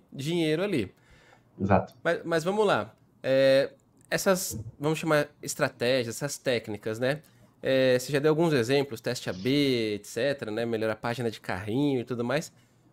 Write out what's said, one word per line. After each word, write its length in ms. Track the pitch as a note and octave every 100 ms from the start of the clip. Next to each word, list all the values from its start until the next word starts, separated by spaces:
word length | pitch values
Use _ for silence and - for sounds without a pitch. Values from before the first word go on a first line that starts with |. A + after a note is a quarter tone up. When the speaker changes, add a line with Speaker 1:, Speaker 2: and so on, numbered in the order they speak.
| _
Speaker 1:
dinheiro 520 | C#3 C#3 E3+ D#3+ D#3
ali. 280 | G3+ D#3+ F#2 - _ - - - _ -
Speaker 2:
Exato. 320 | G2 F#2+ - -
Speaker 1:
Mas, 180 | E3 E3+ E3+
mas 180 | E3
vamos 220 | E3 G#3 G#3
lá. 260 | C3+ G#2 - _ _
É, 480 | - C3+ C3+ C3+ C#3 - _ _ _
essas, 500 | E3 G3+ F#3 - G#2 - -
vamos 180 | D3 D#3
chamar 300 | D#3+ D3+ D3 -
estratégias, 760 | B2+ - C3 - A#2+ C3 A#2 A2
essas 200 | C#3+ -
técnicas, 580 | - A#2 A2+ G#2 A2 A2
né? 240 | B2+ D3+ - _ _ _
É, 380 | B2+ C3 C3 B2+
você 120 | B2
já 60 | C#3+
deu 140 | D#3
alguns 220 | D#3 E3+
exemplos, 460 | C#3+ A#2 C#3 C3+ A2+
teste 280 | B2 B2+ -
A 40 |
B, 640 | F2+ G#2+ C#3+ C#3 B2 A2 G#2
et 80 | -
cetera, 420 | A#2+ C3+ C#3 G#2+
né? 160 | G#2+ A#2
Melhorar 280 | A2+ A2
a 20 | G#2+
página 340 | A#2+ A#2+ A#2
de 100 | G#2+
carrinho 640 | - F#2+ G#2 A#2+ D3 C3
e 20 |
tudo 220 | A#2 A#2+ A#2+
mais. 260 | C#3+ E3+ - _ _ _